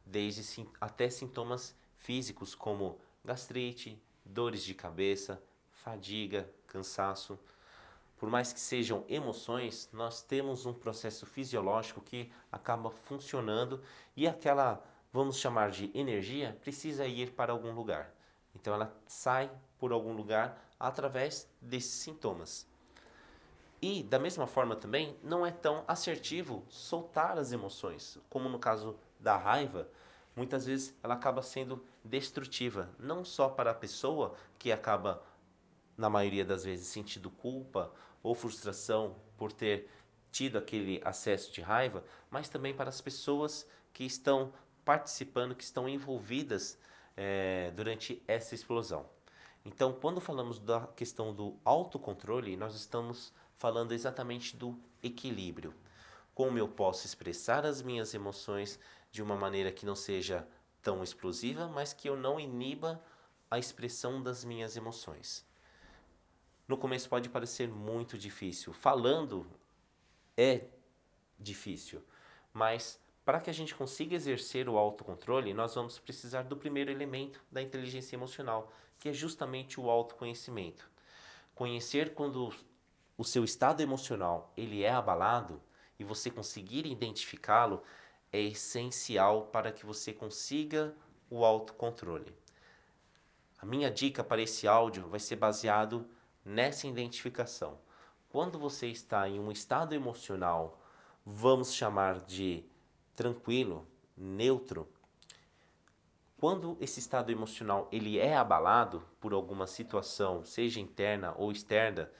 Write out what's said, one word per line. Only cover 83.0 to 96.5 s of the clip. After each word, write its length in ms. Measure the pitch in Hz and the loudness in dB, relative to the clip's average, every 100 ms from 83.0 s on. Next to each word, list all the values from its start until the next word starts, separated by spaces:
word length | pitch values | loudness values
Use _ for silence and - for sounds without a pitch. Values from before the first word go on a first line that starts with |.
| _ - | _ -8
o 60 | |
seu 200 | 117 123 | 0 2
estado 360 | 113 - 131 156 | 2 4 4 4
emocional, 720 | 143 131 - 107 87 85 - - | 2 0 -2 0 2 0 -2 -8
ele 260 | 113 104 | -6 2
é 80 | 104 | 4
abalado 720 | 127 101 87 101 120 98 76 - - - - | 4 4 4 6 4 0 -8 -14 -20 -20 -14
e 60 | |
você 260 | 101 107 - | -8 -6 -6
conseguir 560 | 117 101 107 95 135 160 | -6 -8 -10 -6 -4 -4
identificá-lo 960 | 117 113 104 - - - 110 113 92 - - - - _ | -4 -4 -4 -8 -6 6 8 8 2 -4 -18 -20 -20 _
é 100 | 104 | 0
essencial 1080 | 104 104 - 123 123 - - 101 98 107 107 | 0 -2 -4 -4 -4 -4 0 6 8 8 4
para 260 | 113 110 | 0 0
que 140 | - 104 | -4 -8
você 260 | 104 - | -8 -8
consiga 840 | 107 107 - - 143 151 156 151 151 - - _ | -8 -8 -8 -4 -2 0 0 0 -4 -18 -20 _
o 140 | 117 | 6
autocontrole. 920 | 113 110 - - 117 - 87 80 76 - - - - - _ _ _ _ _ _ _ - | 8 8 2 -4 -4 -4 -6 -6 -8 -16 -20 -20 -20 -20 _ _ _ _ _ _ _ -14
A 60 | |
minha 260 | 98 135 139 | -4 2 2
dica 320 | - 135 - | 2 0 0
para 200 | 104 110 | 2 2
esse 260 | 110 - 104 | 2 2 8
áudio 400 | 113 113 95 87 | 8 8 2 -6
vai 100 | 104 | -6
ser 180 | - 107 | -4 4
baseado 720 | 107 107 113 104 110 117 117 - _ _ | 4 4 4 4 4 0 -6 -16 _ _
nessa 420 | 98 | -2